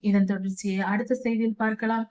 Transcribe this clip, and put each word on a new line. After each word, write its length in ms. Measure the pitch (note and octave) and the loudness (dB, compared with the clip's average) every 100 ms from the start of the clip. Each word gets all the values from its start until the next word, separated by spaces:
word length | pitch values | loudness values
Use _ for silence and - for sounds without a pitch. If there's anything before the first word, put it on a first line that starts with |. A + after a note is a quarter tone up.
இதன் 260 | G#3 G3 G3 | 4 4 4
தொடர்ச்சியை 480 | G3 F#3+ F#3+ G3+ F#3+ | 2 -4 -6 -4 -2
அடுத்த 340 | F#3 G#3 A#3 B3+ | 0 -2 0 -2
செய்தியில் 360 | A#3+ A3+ A3+ G#3+ | 0 0 0 0
பார்க்கலாம். 420 | A3 A3 A3 A3+ A3+ | -2 0 -2 -2 -4